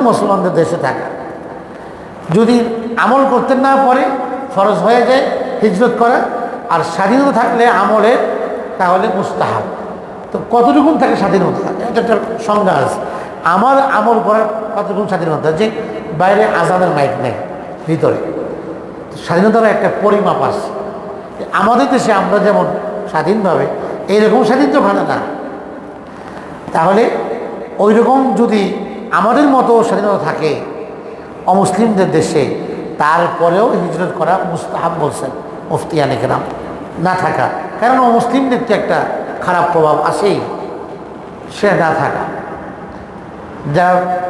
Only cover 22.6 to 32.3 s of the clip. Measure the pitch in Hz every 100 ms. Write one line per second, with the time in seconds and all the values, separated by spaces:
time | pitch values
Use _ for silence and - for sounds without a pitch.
22.6 | 175 180 - - - 156 156 220 190 143
23.6 | 143 - - - - 208 214 226 214 262
24.6 | 285 294 196 196 156 123 - - - -
25.6 | - - - - - - - - - -
26.6 | - 165 165 196 247 - - - - -
27.6 | - - 208 220 233 262 262 202 233 208
28.6 | 185 - - - - 165 202 254 294 262
29.6 | 226 233 202 190 208 196 160 - 156 135
30.6 | - - - - - - - - - 190
31.6 | 196 190 226 196 180 156 -